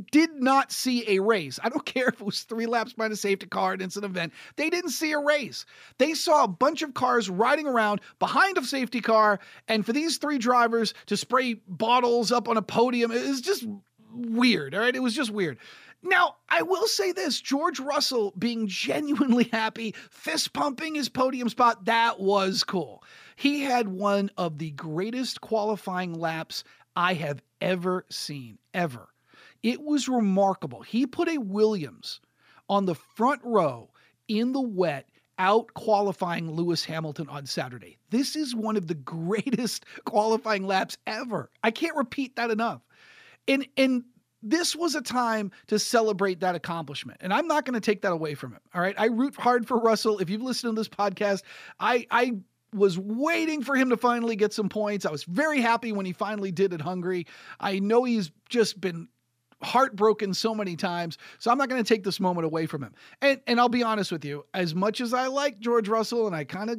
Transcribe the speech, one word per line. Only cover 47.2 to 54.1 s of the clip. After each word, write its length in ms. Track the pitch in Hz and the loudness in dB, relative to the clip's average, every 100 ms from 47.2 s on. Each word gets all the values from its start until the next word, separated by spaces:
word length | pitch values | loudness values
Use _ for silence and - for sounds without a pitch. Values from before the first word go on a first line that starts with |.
And 140 | 185 | 0
I'm 140 | 220 330 | 0 2
not 160 | 302 | 0
gonna 160 | 262 240 | 0 -2
take 220 | 220 202 | 0 0
that 100 | 196 | 0
away 220 | 165 156 | -2 -4
from 180 | 143 127 | -6 -10
him, 80 | 104 _ | -14 _
all 80 | 175 | -2
right? 140 | 185 202 | -2 2
I 100 | 226 | 0
root 280 | 226 277 | 2 0
hard 320 | - 240 247 220 | 0 2 2 2
for 140 | 240 | 2
Russell. 400 | 226 214 220 208 | 4 2 2 0
If 100 | 170 | -2
you've 120 | 214 | -4
listened 340 | 254 240 233 220 | -4 -4 -2 -4
to 40 | |
this 80 | 214 | -4
podcast, 540 | - 202 185 208 196 - - - - | -2 -2 0 -2 -2 -4 -20 -20 -4
I, 260 | 208 247 - | 0 0 2
I 220 | 233 254 208 - _ _ | 2 2 -2 -10 _ _
was 280 | 202 196 175 | 2 2 2
waiting 600 | 202 226 311 330 320 302 | -4 -2 0 0 0 -2
for 120 | 233 | 0
him 160 | 269 254 | 2 2
to 60 | 233 | 2
finally 400 | 247 | 2